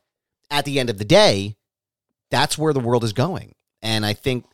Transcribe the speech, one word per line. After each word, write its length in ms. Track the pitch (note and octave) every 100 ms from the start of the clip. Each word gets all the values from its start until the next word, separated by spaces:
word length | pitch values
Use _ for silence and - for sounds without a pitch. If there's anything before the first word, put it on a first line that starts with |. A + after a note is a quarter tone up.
| _ _ _ _ -
at 140 | D3
the 160 | C#3+ C#3
end 100 | A#2+
of 80 | G2+
the 60 |
day, 520 | G#2+ F#3 G3+ G2 G2+ - _ _ _ _ _ _ _
that's 280 | B2+ D3 -
where 140 | D#3
the 80 | C3+
world 240 | A#2 B2
is 80 | A2+
going. 420 | G2+ D#3 D3 - _ _ _
And 240 | A2 A2 G#2+
I 80 |
think 320 | G#2 C3+ B2 -